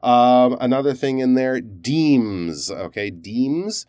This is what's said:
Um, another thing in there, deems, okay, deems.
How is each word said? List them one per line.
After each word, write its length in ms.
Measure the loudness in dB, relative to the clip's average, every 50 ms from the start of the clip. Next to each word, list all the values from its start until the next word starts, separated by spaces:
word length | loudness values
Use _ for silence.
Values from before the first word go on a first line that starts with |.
Um, 560 | 2 4 4 4 6 6 6 6 6 4 2 0
another 340 | -2 0 0 0 0 -2 -2
thing 260 | -2 -2 -4 -2 0
in 140 | 2 2 2
there, 280 | 2 2 0 -2 -4
deems, 1080 | -6 -8 -16 -12 -6 -4 -2 0 2 4 4 2 2 0 -4 -6 -6 -6 -8 -8 -8 -10
okay, 380 | -8 -8 -10 -10 _ -8 -8 -8
deems. 760 | -8 -12 -16 -10 -4 -4 -2 -2 -2 -4 -4 -6 -8 -10 -12